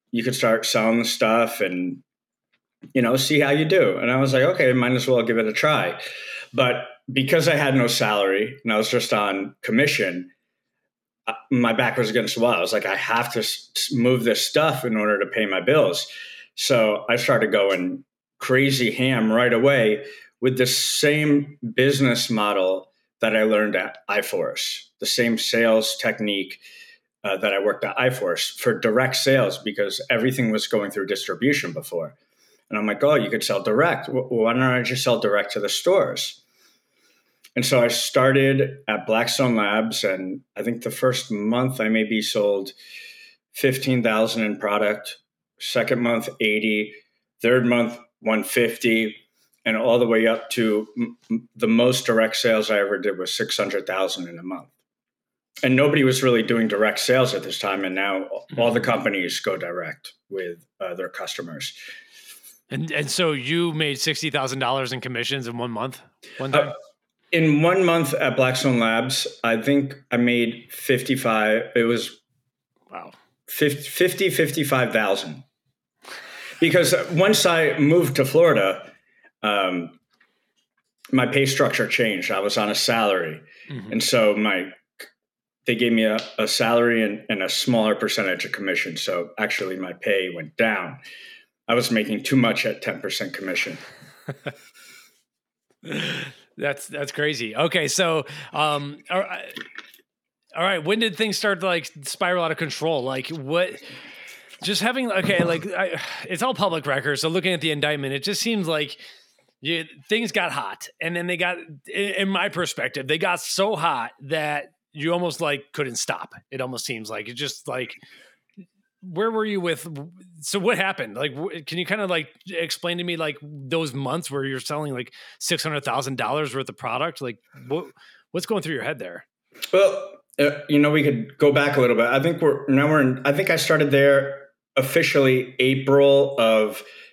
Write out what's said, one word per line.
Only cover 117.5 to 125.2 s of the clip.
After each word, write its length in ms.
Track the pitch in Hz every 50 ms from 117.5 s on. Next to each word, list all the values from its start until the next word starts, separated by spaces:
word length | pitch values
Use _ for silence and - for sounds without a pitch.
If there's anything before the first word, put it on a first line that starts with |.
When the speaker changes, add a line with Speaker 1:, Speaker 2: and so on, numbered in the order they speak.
| - - -
Speaker 2:
like, 280 | 143 123 127 123 - - - - - - - - _ _ _ _ _ _ 196 175 - _ _ _ _ _ _ 190 185
where 200 | 165 175 214 226
were 140 | 220 220 214
you 160 | 214 208 190
with, 260 | 175 170 160 135 147 170 156 139 147 170 - - - 180 170 160
so 180 | 147 - - 202
what 180 | 185 226 226
happened? 380 | 160 190 196 190 - 123 110 101
Like, 180 | 120 147 151 123
wh-, 320 | 139 165 208 - 170 139
can 120 | - 160
you 80 | 175 175
kinda, 220 | - 196 220 202
like, 220 | 180 175 160 156 - _ _ _
explain 500 | 185 180 165 170 156 - - - 175 175
to 60 | 175 175
me, 140 | 175 170
like, 200 | 160 160 151 147 -
those 520 | 147 147 151 139 135 127 160 165 160 143 123
months 380 | 143 139 127 147 170 - -
where 120 | 139 139 135
you're 160 | 135 135 127
selling, 340 | - - 147 151 151 147 131
like, 200 | 123 120 - - -